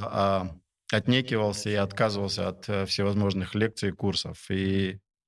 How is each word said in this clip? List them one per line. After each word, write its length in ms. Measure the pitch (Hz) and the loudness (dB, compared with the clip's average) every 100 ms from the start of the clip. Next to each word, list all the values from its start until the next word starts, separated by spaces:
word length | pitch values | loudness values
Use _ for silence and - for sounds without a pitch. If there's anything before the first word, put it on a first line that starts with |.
а, 540 | 104 - 98 98 90 80 _ _ - | -4 2 2 2 -2 -10 _ _ -2
отнекивался 760 | 110 104 123 131 117 107 101 107 | 0 4 2 2 0 0 0 -2
и 60 | 104 | 0
отказывался 720 | 98 98 113 101 98 98 92 | 0 2 2 2 -4 -2 -4
от, 200 | 90 - | -4 -4
э, 160 | 104 95 | -4 -2
всевозможных 720 | - 101 101 101 95 92 104 | 0 0 2 2 0 -2 0
лекций 340 | 110 - 101 | 0 0 -4
и 20 | |
курсов. 540 | 90 104 92 - - - | -2 -2 -2 -4 -10 -4
И 480 | 95 95 95 95 98 _ _ | -2 0 0 0 -4 _ _